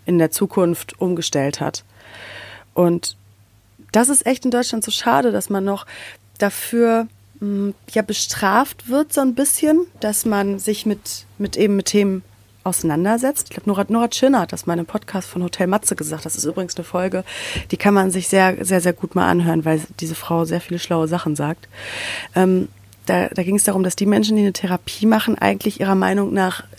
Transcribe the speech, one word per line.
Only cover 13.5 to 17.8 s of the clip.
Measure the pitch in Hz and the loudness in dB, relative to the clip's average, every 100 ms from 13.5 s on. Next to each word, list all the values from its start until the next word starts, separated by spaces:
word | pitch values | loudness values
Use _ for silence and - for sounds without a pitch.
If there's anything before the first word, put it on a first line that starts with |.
| - | -6
glaub, | - | -2
Nora, | 196 196 | -2 0
Nora | 226 233 | 0 0
Tschirner | - 262 262 | 2 4 4
hat | 170 | 0
das | 147 - | -4 -2
mal | |
in | 170 | -2
einem | 165 | -2
Podcast | 214 - 190 - | -6 -6 -8 -6
von | 180 | -4
Hotel | 180 - 185 | -4 0 0
Matze | 202 - 175 | 2 0 -4
gesagt. | 151 156 156 | -6 -8 -8
Das | - | -6
ist | 147 | -4
übrigens | 156 180 - | -4 -6 -8
eine | 170 | -6
Folge, | 185 185 185 - - - - - | -2 -2 -4 -8 -10 -8 -8 -6
die | |
kann | - | 0